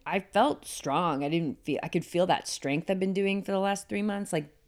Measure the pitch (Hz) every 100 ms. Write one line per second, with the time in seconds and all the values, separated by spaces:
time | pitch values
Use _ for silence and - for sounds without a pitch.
0 | - 190 190 202 277 - - - 147 147
1 | 175 139 143 165 160 - - 139 - 175
2 | - 170 180 156 - - 139 139 170 190
3 | 190 190 196 196 190 196 196 196 - 202
4 | 208 202 202 165 147 -